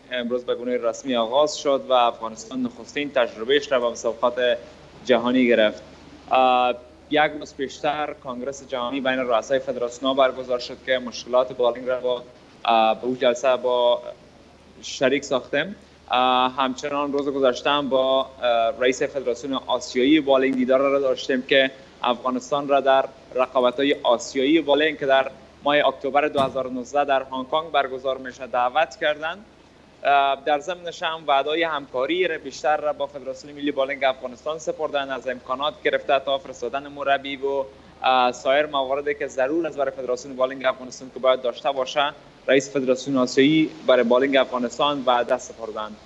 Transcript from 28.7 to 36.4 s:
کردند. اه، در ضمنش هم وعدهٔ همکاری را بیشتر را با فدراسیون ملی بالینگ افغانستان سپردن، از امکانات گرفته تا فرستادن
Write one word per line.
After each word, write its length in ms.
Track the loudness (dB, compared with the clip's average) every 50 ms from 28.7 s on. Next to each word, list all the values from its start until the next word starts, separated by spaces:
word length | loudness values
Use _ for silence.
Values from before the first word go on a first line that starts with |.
| 2 2 0 0 -2 -2
کردند. 440 | -2 -2 -2 -2 -6 -8 -10 -10 -16 -20 -20 -20 -20 -20 -20 -20 -20 -20 -16 -4 0
اه، 340 | 2 4 4 4 2 0 -2 0
در 140 | 0 -2 0
ضمنش 440 | -2 -6 -8 -8 -10 -12 -10 -6
هم 220 | -6 -6 -6 -4 0
وعدهٔ 420 | 2 2 2 2 0 0 0 0 -2
همکاری 600 | -2 -4 -6 -6 -4 -2 -2 0 0 0 0 0
را 100 | -2 -6
بیشتر 380 | -8 -10 -10 -4 0 0 0
را 160 | 2 0 -2
با 140 | -2 -2 -6
فدراسیون 480 | -8 -8 -10 -10 -10 -12 -12 -14 -16 -10
ملی 180 | -4 -4 -2
بالینگ 320 | 0 0 0 -2 0 0 0
افغانستان 540 | 0 0 -2 -6 -10 -10 -10 -8 -8 -8 -6
سپردن، 520 | -6 -6 -4 -4 -4 -2 -2 -4 -4 -4
از 180 | -6 -6 -6 -6
امکانات 460 | -8 -6 -6 -6 -6 -4 -4 -4 -4 -2 -2
گرفته 340 | 0 0 0 2 2 2 2
تا 200 | 2 0 -2
فرستادن 500 | -2